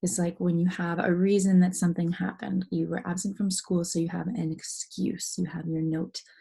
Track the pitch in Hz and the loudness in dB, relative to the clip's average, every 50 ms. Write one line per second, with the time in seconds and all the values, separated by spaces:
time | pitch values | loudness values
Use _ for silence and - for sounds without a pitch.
0 | - 180 180 - 180 170 175 - - 180 170 170 170 180 180 - 180 170 170 165 | -2 -4 -2 0 0 -2 -2 0 0 0 2 4 2 2 0 0 -2 -4 -2 0
1 | - - 175 175 185 196 202 202 185 190 190 185 180 180 180 - - 175 170 - | 2 2 4 4 4 4 4 4 4 6 6 8 6 6 4 2 2 0 2 2
2 | 175 170 175 - 180 185 190 - - - 190 190 185 - - 170 165 165 170 - | 0 -2 0 -2 -2 -4 -4 -6 -6 -4 -2 -2 -2 -2 -2 -2 -2 0 -2 -4
3 | - 185 175 180 - 202 196 - 202 196 185 - - - 190 180 170 175 - 170 | -4 -4 -6 -4 -4 -6 -4 -2 -2 -2 -2 -2 -2 0 0 0 0 0 -2 -2
4 | 165 170 175 175 170 165 - - 170 160 160 160 - - - - - - - - | -2 -2 -2 -4 -4 -4 -4 -4 -2 -4 -4 -6 -8 -12 -10 -10 -12 -12 -8 -4
5 | 185 165 - 170 - - - - 180 - - 175 156 165 165 160 160 160 156 156 | -4 -4 -4 -4 -8 -10 -6 -6 -6 -6 -6 -8 -6 -4 -4 -2 -2 -2 -2 -2
6 | 165 - - - - _ - _ | -4 -6 -8 -14 -18 _ -20 _